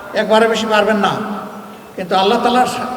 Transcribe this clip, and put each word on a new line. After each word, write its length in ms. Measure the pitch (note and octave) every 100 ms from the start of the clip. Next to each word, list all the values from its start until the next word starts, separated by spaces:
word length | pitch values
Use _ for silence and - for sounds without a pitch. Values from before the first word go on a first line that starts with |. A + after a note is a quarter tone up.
| -
একবারে 340 | G3 G#3+ A3 A3+
বেশি 180 | G3 A3
পারবেন 300 | G#3+ G#3 G#3
না। 140 | F#3+ D3 G#3 G3+ - - - - - -
কিন্তু 200 | F3+ F#3+
আল্লাহ 220 | G3 A#3
তাআলার 240 | A#3+ B3 B3+ B3 A#3+